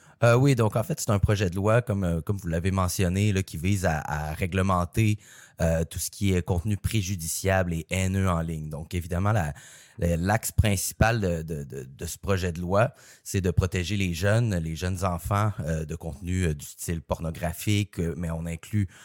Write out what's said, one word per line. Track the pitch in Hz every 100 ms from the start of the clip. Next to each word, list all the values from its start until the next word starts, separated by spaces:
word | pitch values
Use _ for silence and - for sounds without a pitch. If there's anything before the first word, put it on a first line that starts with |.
| - -
Euh, | 120 120
oui, | 143 123
donc | 110 -
en |
fait, | 107 -
c'est | -
un | 101
projet | - 101 98
de | 90
loi, | 101 117
comme, | 117 98 90
euh, | 85
comme | 76 101
vous | 85
l'avez | 82 92
mentionné, | 95 92 - 90 95 107
là, | 95
qui | 92 78
vise | 87 101 90
à, | 76
à | - 76 76
réglementer, | 78 92 95 95 90 87 - 110 107 - - - -
euh, | 82 82
tout | 80 82
ce | -
qui | - 98
est | 90
contenu | - 87 110 101
préjudiciable | - 113 90 98 80 - 95 95 87
et | 82 -
haineux | 92 95 95 95
en | 85
ligne. | 82 80 78
Donc, | 76 80
évidemment, | 90 82 87 101
la, | 110 76 - - - - -
la, | 85 82
l'axe | 92 113 -
principal | - 107 98 - - 110 117
de, | 95 85
de, | 80 76
de, | 69 65
de | 65 69 87
ce | -
projet | - 95 90
de | 82
loi, | 87 98 123 - - -
c'est | - 101
de | 90
protéger | - 92 95 85 104
les | 92 82
jeunes, | 101 110 117 90
les | 80 80
jeunes | 90 92 92
enfants, | 85 - 101 107 -
euh, | 76 80 78
de | 78
contenu, | 82 71 87 92 87
euh, | 73
du | -
style | - - 82
pornographique, | - 92 82 80 82 - - 104 104 -
euh, | 82 80
mais | 85
on | 82 82
inclut | 82 - 104 98 -